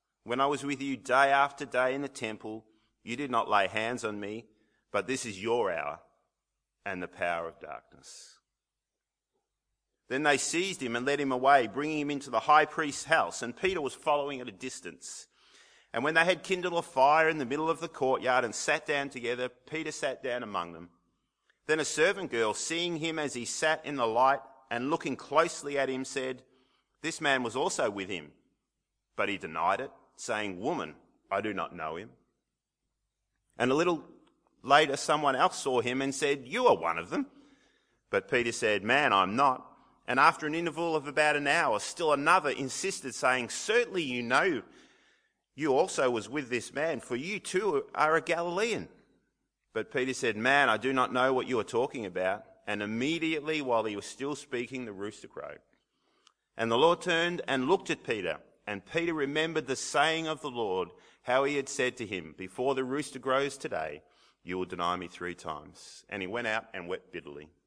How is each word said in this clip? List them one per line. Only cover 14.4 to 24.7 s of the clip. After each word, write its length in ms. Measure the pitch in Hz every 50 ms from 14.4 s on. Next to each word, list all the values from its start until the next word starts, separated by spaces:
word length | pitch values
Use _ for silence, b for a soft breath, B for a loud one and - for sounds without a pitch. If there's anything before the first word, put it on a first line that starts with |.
at 80 | 123 120
a 40 |
distance. 760 | 98 90 131 127 - - - 87 76 - - - - - - _ b b b b b b b b b b b b
And 100 | - 117
when 120 | 127 151 160
they 100 | 165 165
had 180 | 180 185 -
kindled 320 | - - 185 180 175 180 170
a 80 | 170
fire 460 | 165 - - 131 131 143 151 160 160 160
in 100 | 165 156
the 60 | 131
middle 260 | 113 139 151 156 165
of 100 | 160 160
the 80 | 165 170
courtyard 560 | - - 139 131 131 - 107 127 127 127 120
and 100 | 110 101
sat 320 | - - 156 151 156 -
down 220 | - 147 143 139 139
together, 400 | 135 127 117 117 123 120 127 127
Peter 440 | - _ _ - 156 160 156 156
sat 300 | 147 - 156 135 127 -
down 200 | 131 127 120 123
among 300 | 120 107 101 92 85 85
them. 180 | 85 82 87 90 _ _ _ _ _ _ _ _ _ _ _ _ _ _ _
Then 120 | - 156 160
a 60 | 143
servant 480 | - - 151 156 190 196 196 180 131
girl, 220 | 123 117 113 110 104
seeing 420 | - - - 160 170 175 175 170
him 220 | 151 156 165 160 160
as 160 | 151 131 123
he 100 | 123 117
sat 400 | - - - 160 156 160 156 -
in 80 | 160 147
the 120 | 135 120
light 340 | 113 110 120 131 131 139 131 - - - - _ _